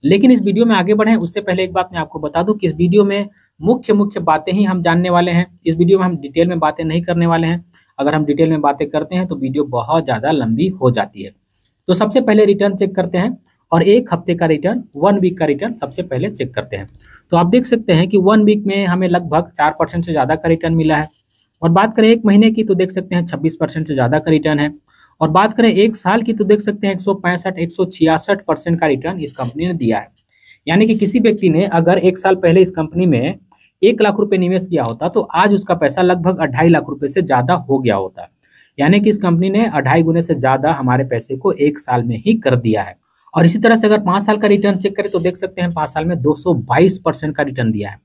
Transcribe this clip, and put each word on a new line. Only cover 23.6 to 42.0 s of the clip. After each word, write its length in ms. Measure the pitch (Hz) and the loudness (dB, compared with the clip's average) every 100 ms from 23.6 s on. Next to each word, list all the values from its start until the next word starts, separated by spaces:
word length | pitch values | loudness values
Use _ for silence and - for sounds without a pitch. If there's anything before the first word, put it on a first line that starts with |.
| 156 160 156 | -6 -4 -6
से 60 | |
ज़्यादा 260 | 139 120 139 | -2 0 0
का 120 | - | 2
return 280 | 160 156 151 | 0 2 0
है 140 | 147 147 _ _ _ _ | -2 -6 _ _ _ _
और 80 | 160 | 0
बात 240 | 165 214 | 2 2
करें 160 | 220 233 | 2 2
एक 260 | 196 220 220 | 4 2 0
साल 260 | 180 220 | -2 -2
की 120 | 226 | -2
तो 100 | 220 | -2
देख 160 | 196 208 | 2 0
सकते 280 | 208 208 196 | 0 -4 -4
हैं 60 | |
एक 80 | 185 | -4
सौ 120 | 190 196 | -4 -4
पैंसठ, 420 | 175 175 185 185 | -2 -4 -6 -6
एक 140 | 170 | -8
सौ 140 | 170 185 | -4 -6
छियासठ 540 | - 160 160 - 196 | 0 0 0 0 -4
परसेंट 380 | - 151 - 165 | -2 -4 -2 -2
का 80 | 165 | 0
return 320 | 131 156 185 | -2 -4 -8
इस 140 | 147 | -10
company 340 | - 123 135 175 | -8 -10 -4 -4
ने 60 | 170 | -2
दिया 220 | 117 107 | -2 -2
है। 100 | - _ _ _ _ _ - | -4 _ _ _ _ _ 0
यानी 180 | 175 220 | 2 4
कि 80 | 214 | 2
किसी 240 | 196 254 | 0 2
व्यक्ति 300 | 220 208 185 | 2 2 2
ने 160 | 160 196 | 2 2
अगर 300 | 170 165 185 | 2 2 4
एक 180 | 180 185 | 2 2
साल 180 | 190 185 | 0 2
पहले 260 | 175 175 | 4 4
इस 100 | 180 | 2
company 340 | 170 156 160 185 | 0 -6 -2 0
में 320 | 127 135 196 _ _ _ _ | 0 -2 -6 _ _ _ _
एक 200 | 196 233 | 0 2
लाख 180 | 214 202 | 0 0
रुपए 180 | 208 190 | -2 0
निवेश 300 | 180 185 185 | 0 -2 -2
किया 160 | 170 | -4
होता 260 | 117 113 175 | -2 -4 -4
तो 120 | 220 | -4
आज 320 | - 160 202 | -4 0 2
उसका 220 | 202 196 180 | 2 0 0
पैसा 260 | 147 135 | 0 0
लगभग 380 | 180 180 170 185 | 0 2 0 -2
अढ़ाई 300 | 156 123 170 | -2 2 4
लाख 200 | 160 - | 4 0
रुपए 180 | 143 143 | -8 -4
से 140 | 190 | -4
ज़्यादा 320 | 180 127 123 | 0 0 2
हो 260 | 175 135 135 | -2 0 -2
गया 160 | 127 98 | 0 -2
होता। 320 | 95 - 87 _ _ _ _ - | -4 -12 -20 _ _ _ _ -4
यानी 220 | 143 202 | 2 2
कि 100 | 208 | 2
इस 80 | 208 | 0
कंपनी 320 | 190 170 185 | 0 0 0
ने 160 | 196 226 | 0 0
अढ़ाई 360 | 151 131 156 | 0 2 2
गुने 180 | 160 165 | 2 0
से 140 | 165 147 | 0 -2
ज़्यादा 360 | 131 131 143 | 0 0 0
हमारे 300 | 147 127 127 131 | -2 0 0 0
पैसे 320 | 120 - 131 | -4 -6 -4
को 140 | 196 | -4
एक 260 | 165 143 143 | 0 -2 -2
साल 240 | - 123 | -4 -2